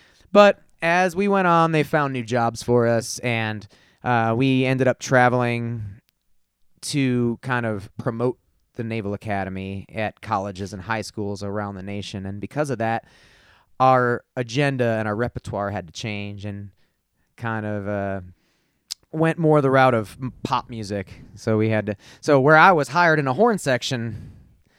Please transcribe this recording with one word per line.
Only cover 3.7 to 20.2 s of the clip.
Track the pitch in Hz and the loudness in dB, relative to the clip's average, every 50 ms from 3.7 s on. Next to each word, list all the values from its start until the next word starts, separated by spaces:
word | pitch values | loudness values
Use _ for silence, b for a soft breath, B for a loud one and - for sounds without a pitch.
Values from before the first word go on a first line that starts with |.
| b b b b b b b | b b b b b b b
uh, | 123 123 117 113 113 113 117 | 0 0 2 2 2 2 2
we | 135 135 131 131 131 | 2 2 4 2 2
ended | 127 131 127 131 127 | 2 2 2 2 0
up | 120 - | 0 -2
traveling | - - 135 123 123 123 123 123 123 120 120 117 117 117 117 113 107 101 98 - _ _ _ _ _ _ _ _ _ _ _ _ _ _ _ _ | -2 2 4 6 6 6 4 2 0 0 -2 -4 -4 -6 -8 -8 -10 -12 -14 -16 _ _ _ _ _ _ _ _ _ _ _ _ _ _ _ _
to | - - - 143 135 127 123 123 120 117 117 - | -10 -6 -2 0 0 0 0 0 0 0 -2 -4
kind | - 131 127 120 117 | -6 -4 -4 -2 -2
of | 110 107 98 95 - _ - | -4 -4 -6 -8 -12 _ -8
promote | - 135 117 113 120 127 120 _ _ _ _ _ _ _ _ | -6 -6 -4 -2 -2 -2 -4 _ _ _ _ _ _ _ _
the | - 117 | -10 -8
Naval | 113 113 113 98 101 101 | -6 -6 -6 -6 -6 -6
Academy | 98 - 110 101 98 95 95 92 95 95 95 98 98 - - | -8 -6 -6 -4 -4 -4 -6 -6 -8 -8 -8 -8 -10 -12 -12
at | - 110 107 101 - _ | -8 -6 -6 -6 -6 _
colleges | - 107 110 98 98 104 95 90 101 87 104 | -8 -4 -4 -4 -4 -4 -8 -8 -10 -10 -10
and | 92 90 | -10 -8
high | 110 113 110 | -6 -6 -6
schools | 104 - - 110 104 101 101 95 104 | -6 -8 -8 -8 -8 -6 -8 -8 -8
around | 101 98 107 104 101 98 | -8 -6 -6 -8 -8 -8
the | 95 95 | -10 -10
nation. | 101 101 101 95 - - 98 95 | -10 -10 -10 -10 -10 -10 -10 -10
And | 98 98 101 | -10 -10 -10
because | 101 - - 143 151 139 | -10 -8 -4 -4 -4 -4
of | 127 104 | -4 -4
that, | 113 113 113 113 - b b b b b b b b b b b b b b - | -2 -2 -4 -4 -6 b b b b b b b b b b b b b b 2
our | 131 131 131 127 123 120 120 - - _ - | 4 4 4 4 4 2 0 -2 -6 _ -8
agenda | 127 123 113 113 143 147 139 139 123 120 117 113 110 | -8 -8 -4 -2 -2 0 0 0 0 0 0 0 0
and | 110 107 | -2 -2
our | 104 | -2
repertoire | 107 120 117 - - - - 104 101 101 101 | -2 -4 -4 -6 -8 -10 -8 -6 -4 -4 -4
had | 101 98 90 80 | -4 -6 -8 -10
to | - | -12
change | - - 113 104 101 101 101 101 101 101 | -10 -8 -8 -8 -8 -8 -10 -12 -12 -10
and | 104 101 101 101 98 - _ _ _ _ _ _ _ _ _ _ _ _ | -10 -10 -10 -12 -16 -18 _ _ _ _ _ _ _ _ _ _ _ _
kind | - 117 113 110 110 107 | -10 -6 -6 -4 -4 -4
of, | 107 104 104 98 101 | -4 -4 -4 -4 -4
uh, | 104 101 98 98 98 95 90 90 90 _ _ _ _ _ _ _ _ _ _ - - _ _ _ | -4 -4 -4 -4 -6 -8 -10 -14 -20 _ _ _ _ _ _ _ _ _ _ -16 -16 _ _ _
went | - 160 160 160 156 170 | -2 0 0 0 0 2
more | 160 151 151 151 | 2 4 4 4
the | 135 135 | 4 4
route | 131 135 131 131 120 | 4 6 4 4 4
of | 113 104 - - - | 2 -2 -4 -10 -10